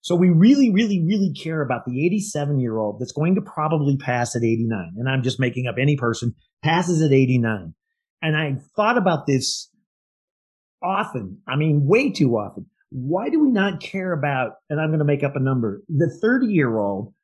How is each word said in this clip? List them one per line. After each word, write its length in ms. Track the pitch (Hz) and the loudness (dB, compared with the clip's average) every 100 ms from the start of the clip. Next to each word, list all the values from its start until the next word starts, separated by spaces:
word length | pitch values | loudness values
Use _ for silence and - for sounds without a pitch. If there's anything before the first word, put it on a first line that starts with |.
So 140 | - 175 | -2 2
we 140 | 180 | 4
really, 420 | 160 214 285 247 | 6 6 6 4
really, 320 | 190 226 190 165 | 2 2 0 0
really 260 | 208 190 | 0 -2
care 280 | 135 160 160 | -4 -6 -4
about 240 | 131 120 127 | -4 -4 -4
the 200 | 127 170 | -2 -2
eighty-seven-year-old 920 | 135 - 147 143 139 120 110 107 104 | -2 -4 -4 -2 -2 -2 -2 -4 -6
that's 140 | 123 | -8
going 220 | - 160 190 | -2 0 0
to 60 | |
probably 540 | 208 - 156 160 143 139 | -2 -6 -2 0 0 0
pass 400 | 131 123 120 120 | -2 -2 -2 -2
at 80 | |
eighty-nine. 520 | 117 110 117 107 85 98 | 0 0 -2 -4 -8 -8
And 100 | 127 | -4
I'm 160 | 135 | -2
just 160 | 123 127 | -2 -2
making 280 | 123 123 123 | -4 -4 -6
up 80 | 113 | -2
any 160 | 139 143 | 0 0
person, 400 | 120 110 120 - _ _ | 0 -2 -4 -6 _ _
passes 400 | 151 165 175 165 | 0 0 2 2
at 120 | 156 | 4
eighty-nine. 600 | 135 127 127 113 104 82 - _ _ _ _ | 4 4 2 0 -2 -8 -18 _ _ _ _
And 140 | 160 156 | -2 -2
I 220 | 151 135 - - | -2 -4 -6 -2
thought 220 | 214 240 | 0 2
about 280 | 185 156 - | 2 0 2
this 440 | 135 - - - _ _ _ _ _ _ _ _ _ _ _ | 0 0 -8 -12 _ _ _ _ _ _ _ _ _ _ _
often. 560 | 180 190 214 123 98 92 - | -4 -2 -4 -6 -8 -12 -6
I 80 | 135 | 0
mean, 300 | 156 147 139 | 2 2 4
way 260 | 220 285 | 4 2
too 220 | - 135 | 2 2
often. 320 | 113 101 - - _ _ | 2 -2 -10 -18 _ _
Why 400 | 131 131 180 262 | -10 -4 -4 0
do 120 | 311 | 2
we 100 | 285 | 4
not 300 | 220 196 170 | 4 2 -2
care 300 | - 190 185 | -8 -6 -4
about, 420 | 160 143 131 120 - - | -2 0 0 -2 -6 -6
and 120 | 147 | -2
I'm 100 | 156 | 0
gonna 140 | 156 143 | 2 2
make 180 | 143 | 2
up 140 | 143 139 | 0 0
a 20 | |
number, 420 | 131 127 113 101 - | 0 0 -2 -4 -4
the 220 | 143 170 - | 0 0 0
thirty-year-old 920 | 220 254 240 185 127 110 101 98 117 _ | 0 2 2 2 2 0 -2 -4 -8 _